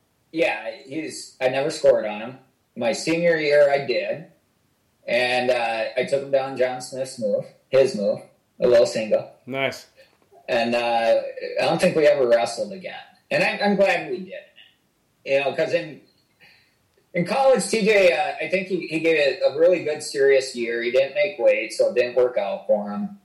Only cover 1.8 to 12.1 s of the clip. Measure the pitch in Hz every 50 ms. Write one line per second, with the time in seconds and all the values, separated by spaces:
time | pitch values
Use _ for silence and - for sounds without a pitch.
1.8 | - 139 123 113 110 107 107 107 110 123 131 - _ _ _ _ _ _ - 117
2.8 | 123 113 104 - - 160 165 165 175 170 165 156 151 143 143 147 143 139 139 139
3.8 | 139 127 117 104 101 107 123 147 175 - _ _ _ _ _ _ _ _ _ _
4.8 | _ _ _ _ - - 120 120 127 123 127 123 123 123 123 - 117 117 113 110
5.8 | 110 - - - - - - 135 135 139 139 131 131 131 135 120 127 127 127 127
6.8 | - - 135 131 135 - - - 110 101 101 - - - - _ _ - 127 131
7.8 | 131 - - 107 101 104 - - - _ _ _ _ _ _ - - 120 120 117
8.8 | 123 - - 117 110 107 - - - - - _ - 120 131 135 135 123 117 -
9.8 | - _ _ _ - _ _ _ _ _ _ - - - 123 117 117 120 120 120
10.8 | 120 120 117 117 117 113 117 - - - - - - - - - - 175 160 160
11.8 | 185 175 - 160 147 147